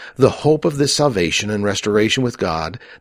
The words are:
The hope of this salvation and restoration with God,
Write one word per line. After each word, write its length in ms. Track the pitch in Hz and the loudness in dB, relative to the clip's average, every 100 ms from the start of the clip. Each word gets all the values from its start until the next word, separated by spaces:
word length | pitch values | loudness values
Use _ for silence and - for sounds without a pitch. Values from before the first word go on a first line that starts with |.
| - | -12
The 160 | - 123 | 2 2
hope 340 | - 147 156 | 4 0 2
of 120 | 170 143 | 0 0
this 180 | 143 | 0
salvation 560 | - 147 101 82 - 104 | 2 0 2 0 0 -4
and 140 | 107 | -2
restoration 580 | 101 95 104 107 110 - | -2 -2 0 2 2 0
with 160 | 123 - | -2 -2
God, 400 | 95 80 80 107 - - | -2 -2 -4 -8 -18 -4